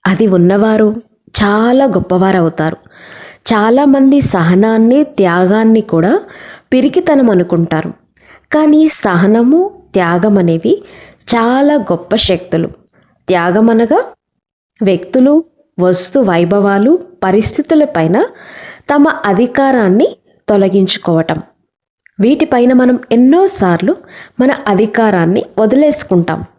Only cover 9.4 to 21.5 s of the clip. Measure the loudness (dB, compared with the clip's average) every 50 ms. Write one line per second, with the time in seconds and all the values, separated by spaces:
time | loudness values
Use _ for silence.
9.4 | 2 2 2 2 0 -2 -6 -14 -20 _ _ -2 -2 0 -2 0 0 0 0 2
10.4 | 2 0 -2 -2 0 -2 -2 -2 -4 -18 -20 -20 -20 -20 -20 _ _ -4 -2 -2
11.4 | 0 0 0 0 0 0 0 0 -2 -4 -6 -6 -4 -4 -4 -4 -2 -2 -4 -4
12.4 | -4 -6 -4 -4 -4 -6 -10 _ _ _ _ _ _ _ _ _ _ -4 -2 -2
13.4 | 0 0 0 2 2 2 2 2 2 2 0 -2 -2 -4 -12 _ _ _ _ _
14.4 | _ _ _ _ _ _ _ _ -2 -2 -2 -2 -4 -4 0 0 2 2 2 0
15.4 | -2 _ _ _ _ _ _ -2 -2 0 0 -2 -4 -4 -2 -2 0 0 0 0
16.4 | 0 0 0 0 0 0 0 0 0 0 0 0 -2 -10 -12 _ -4 -2 0 0
17.4 | -2 -2 -4 -6 -4 0 0 0 0 0 -2 -2 -2 0 0 -2 -2 -4 -6 -16
18.4 | -20 -20 -20 -20 -20 -20 -20 -20 _ -4 0 2 2 2 0 -2 -4 -2 0 0
19.4 | 0 0 0 -2 0 0 0 0 0 0 2 2 0 -2 -4 _ _ _ _ _
20.4 | _ -2 0 0 0 2 2 0 0 0 -2 -6 -4 -2 -2 -2 -2 -2 -6 -8
21.4 | -8 _